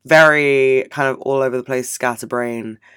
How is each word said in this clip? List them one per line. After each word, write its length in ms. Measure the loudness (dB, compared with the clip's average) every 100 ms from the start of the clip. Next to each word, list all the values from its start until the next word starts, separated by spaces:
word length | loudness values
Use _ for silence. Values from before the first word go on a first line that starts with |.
very 840 | 2 6 6 4 2 2 2 2 -2
kind 180 | -4 -4
of 100 | -2
all 140 | -4 -2
over 200 | -2 -4
the 80 |
place 240 | -6 -6 -6
scatterbrain 920 | -6 -6 -6 -8 -6 -6 -8 -12 -16 _